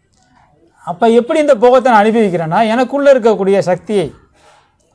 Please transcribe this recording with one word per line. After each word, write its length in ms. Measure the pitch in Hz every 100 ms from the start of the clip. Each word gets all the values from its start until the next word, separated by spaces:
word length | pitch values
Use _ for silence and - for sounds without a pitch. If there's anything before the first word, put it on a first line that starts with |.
| _ _ _ _ _ _ _ _
அப்ப 240 | - 170 226
எப்படி 320 | 233 240 320
இந்த 140 | 294
போகத்தை 380 | 240 247 262 247
நான் 120 | 220
அனுபவிக்கிறேன்னா, 640 | 214 226 208 170 160 180 226
எனக்குள்ள 460 | 226 254 269 277
இருக்கக்கூடிய 440 | 262 220 196 196 196
சக்தியை, 560 | 175 180 - 208 147 - _ _ _ _ _ _ _